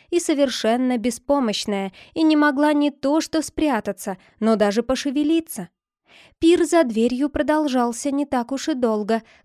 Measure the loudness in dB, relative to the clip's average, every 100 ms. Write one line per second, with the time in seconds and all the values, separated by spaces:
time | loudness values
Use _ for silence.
0 | _ -2 0 2 0 0 0 2 0 0
1 | -2 -4 -2 0 0 -2 -4 -4 -6 -10
2 | -10 0 2 4 2 2 2 2 0 -2
3 | -2 0 0 -4 -4 -2 -2 -2 -4 -8
4 | -10 -12 _ _ 0 2 2 0 -2 -4
5 | -2 -2 0 0 -2 -12 -14 _ _ _
6 | _ -20 -20 _ 4 4 4 2 2 2
7 | 0 0 -2 0 0 0 0 0 -2 -4
8 | -4 -4 -2 -4 -4 -6 -4 0 0 0
9 | -2 -4 -4 _